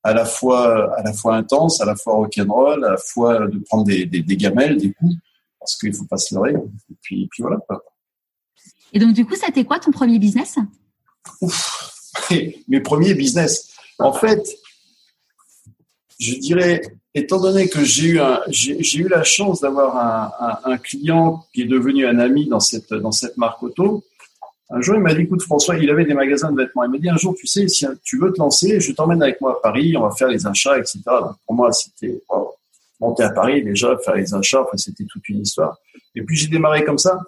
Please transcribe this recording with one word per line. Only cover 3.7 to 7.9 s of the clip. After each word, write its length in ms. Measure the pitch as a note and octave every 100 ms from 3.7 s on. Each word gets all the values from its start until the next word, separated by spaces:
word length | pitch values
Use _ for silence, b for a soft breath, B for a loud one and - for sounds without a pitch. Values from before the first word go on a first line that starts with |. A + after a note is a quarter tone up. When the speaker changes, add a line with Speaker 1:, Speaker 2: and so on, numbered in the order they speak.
| A2
Speaker 1:
des, 200 | G2+ F#2+
des, 160 | F2 F2+
des 160 | D#2+ F#2+
gamelles, 400 | G#2 A2+ C#3+ C#3+
des 160 | G2
coups, 220 | - E3+ E3+ _ _ _ _
parce 160 | - -
qu'il 180 | G#2+
faut 100 | -
pas 120 | - G2
se 180 | -
leurrer. 200 | - A#2
Et 420 | D3 G#2 G#2 _ -
puis, 280 | - - -
puis 120 | -
voilà, 160 | A#2+ - -
quoi. 160 | - _